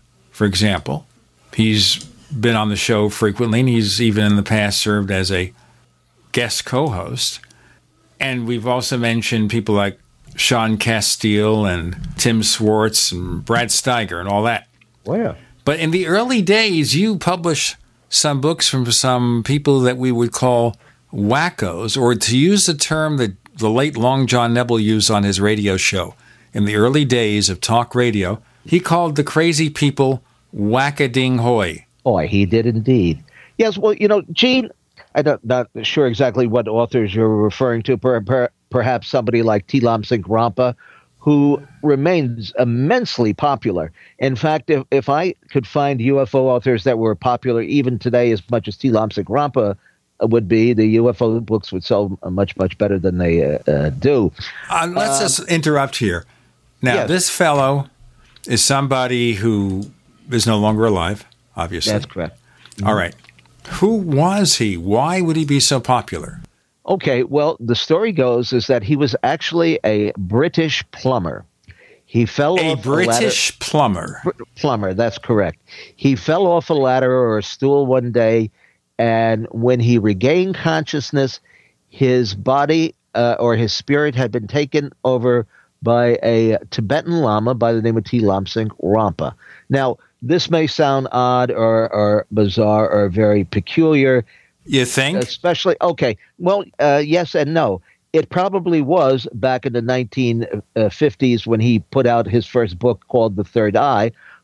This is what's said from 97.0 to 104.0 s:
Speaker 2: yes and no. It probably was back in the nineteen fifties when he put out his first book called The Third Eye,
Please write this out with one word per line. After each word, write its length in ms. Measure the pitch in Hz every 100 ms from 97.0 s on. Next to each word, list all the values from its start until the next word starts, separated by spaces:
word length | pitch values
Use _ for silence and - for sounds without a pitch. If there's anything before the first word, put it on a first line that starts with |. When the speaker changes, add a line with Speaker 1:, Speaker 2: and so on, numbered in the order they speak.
Speaker 2:
yes 300 | 151 170 165
and 180 | 170 143
no. 300 | 165 120 90 _ _ -
It 180 | 160 -
probably 500 | 180 196 190 175 165
was 460 | 139 180 135 131 110
back 340 | 107 131 127 135
in 60 |
the 100 | 120
nineteen 640 | 117 127 123 139 123 117 113 104 - 113 104
fifties 560 | - 151 - 127 113 113
when 100 | 113
he 220 | 117 110
put 260 | - 139 120
out 200 | 117 98
his 200 | 117 -
first 320 | 127 110 87
book 260 | 123 110 -
called 260 | 123 113
The 80 | 98
Third 320 | 98 117 107
Eye, 380 | 110 143 110